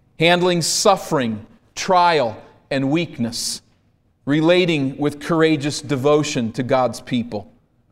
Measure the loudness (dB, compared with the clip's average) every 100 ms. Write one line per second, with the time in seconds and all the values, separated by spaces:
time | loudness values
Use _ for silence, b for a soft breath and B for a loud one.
0 | _ 0 2 4 2 0 -2 0 2 2
1 | 0 -2 -2 -6 -12 _ _ -10 0 2
2 | 4 2 0 -4 -16 _ _ -4 0 -2
3 | -2 -4 -6 -6 -8 -10 -14 _ _ _
4 | _ _ -2 2 4 4 2 0 -2 -2
5 | -4 -4 -2 2 4 2 -2 -6 -6 -2
6 | 2 2 2 -2 -4 -4 -2 0 0 -4
7 | -6 -4 -4 -8 -12 _ _ _ _